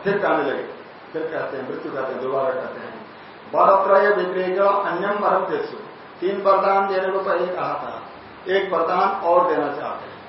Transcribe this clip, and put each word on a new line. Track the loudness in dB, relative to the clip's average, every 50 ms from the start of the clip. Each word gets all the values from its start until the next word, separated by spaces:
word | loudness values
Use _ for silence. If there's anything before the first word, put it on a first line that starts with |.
| 0
फिर | 0 0 2
कहने | 2 2 2 2 0
लगे, | 0 -2 -4 -6 -8 -12 -14 -16 -18 -18 -20 -20 -10 -8
फिर | -6
कहते | -6 -4 -4 -4 -6 -4 -6 -8
हैं, | -6 -8
मृत्यु | -8 -8 -8 -8
कहते | -6 -4 -4 -4 -4
हैं, | -4
दोबारा | -4 -2 0 0 0 0
कहते | 0 -2 -4 -6 -10 -10
हैं, | -12 -12 -14 -14 -16 -16 -18 -20 -20 -20 -20 -20 -16 -2 2
"वरत्रय | 4 6 6 6 6 6 6 6 6 8 6
विवेक | 4 4 2 0 0 -2 -2 0 2 2
अन्यम | 4 4 4 2 0 -2 -2 -2 -2 -2 -2 0
वरम | 2 2 2 2 0
देशु", | 0 -2 -4 -4 -4 -8 -10 -12 -14 -16 -18 -18 -20 -12 -4
तीन | -2 -2 -2 0
वरदान | 4 4 4 4 4 4 4 4 2 2
देने | 0 0 0 0
को | 0 0
पहले | 0 0 0 0 0 -2
कहा | -2 -4 -4 -4 -4
था, | -4 -6 -8 -10 -10 -12 -14 -16 -18 -18 -18 -18 -14 -4 0 0
एक | 0 2 2 0
वरदान | 0 0 2 2 2 2 2
और | 0 0 2 4 6 6 6 4
देना | 2 0 0 -2
चाहते | -4 -4 -6 -6 -8 -8 -10
हैं। | -14 -16 -16 -18